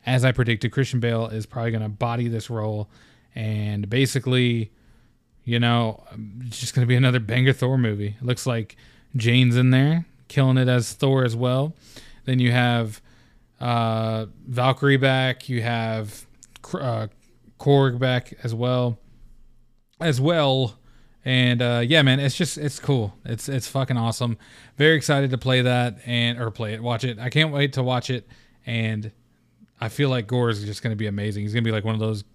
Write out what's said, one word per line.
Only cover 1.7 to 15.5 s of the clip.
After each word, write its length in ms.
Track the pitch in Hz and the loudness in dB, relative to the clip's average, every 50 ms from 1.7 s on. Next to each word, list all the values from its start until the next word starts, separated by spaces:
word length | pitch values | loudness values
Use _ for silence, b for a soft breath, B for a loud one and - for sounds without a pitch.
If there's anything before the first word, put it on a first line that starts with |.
gonna 180 | 113 110 107 107 | -4 -4 -4 -6
body 400 | 101 101 123 120 117 120 120 120 | -6 -4 -4 -4 -2 -2 -2 -2
this 220 | 117 110 107 - | -4 -6 -6 -6
role, 400 | 120 110 107 107 107 107 104 b b b b b b b b b _ | -6 -4 -4 -4 -4 -6 -8 b b b b b b b b b _
and 540 | 120 110 107 110 107 104 104 104 104 104 101 | -6 -4 -4 -2 -2 -2 -2 -4 -4 -4 -2
basically, 840 | 110 127 135 127 - 135 - 131 127 127 123 123 120 117 110 101 b b b b b b b b b b _ _ _ _ _ | 0 0 0 2 0 -2 -2 0 2 2 2 2 2 0 -4 -6 b b b b b b b b b b _ _ _ _ _
you 140 | 120 117 120 | -2 0 2
know, 460 | 120 117 117 120 117 113 107 - - - - 110 110 104 98 123 | 4 4 4 2 2 0 -4 -8 -16 -20 -16 -16 -16 -14 -14 -12
it's 180 | 127 120 110 - | -12 -12 -10 -8
just 140 | 127 117 - | -8 -2 0
gonna 120 | 131 123 | 0 2
be 100 | 117 127 | 4 4
another 240 | 123 135 127 123 127 | 4 4 4 2 2
banger 340 | 110 101 117 127 127 135 131 | 0 0 0 2 4 4 2
Thor 240 | - 127 123 131 131 | 2 0 0 2 2
movie. 380 | 123 110 104 101 104 101 104 - | 2 0 0 -2 -4 -6 -6 -6
It 60 | 123 | -4
looks 180 | 123 123 - - | -4 -4 -2 -2
like 320 | 135 120 117 107 - - b b b b b b b - | -2 -2 -2 -4 -8 -12 b b b b b b b -6
Jane's 400 | 131 110 117 120 127 127 120 117 | 0 2 4 4 6 6 6 4
in 140 | 123 127 127 | 4 4 6
there, 340 | 127 131 135 147 160 170 170 - _ _ _ _ | 6 6 4 4 2 0 -2 -4 _ _ _ _
killing 300 | - 143 135 131 127 131 | 0 2 2 4 4 4
it 100 | 127 127 | 4 4
as 240 | 123 123 113 - | 2 2 0 -2
Thor 320 | - - - 139 135 135 127 | -4 -2 0 2 2 2 2
as 100 | 120 113 | 0 0
well. 400 | 117 123 123 127 131 139 156 160 B B B B B B B B B B | -2 -2 0 0 0 -2 -2 -6 B B B B B B B B B B
Then 140 | - 127 127 | -2 0 2
you 120 | 123 123 | 2 4
have, 480 | 120 127 123 123 120 120 117 110 101 - b b b b b b b b b b _ _ | 4 4 4 4 2 2 0 -2 -6 -12 b b b b b b b b b b _ _
uh, 680 | 127 123 120 117 117 113 113 110 113 113 113 110 110 92 - - - | -4 -2 0 0 0 0 0 -2 -2 -2 -2 -4 -6 -8 -14 -20 -12
Valkyrie 520 | - 123 123 123 131 131 - 143 139 139 135 | -8 -2 0 2 2 2 2 4 4 4 4
back. 500 | 135 135 131 131 131 131 123 - - | 4 2 2 2 0 0 -2 -4 -6
You 140 | - | -6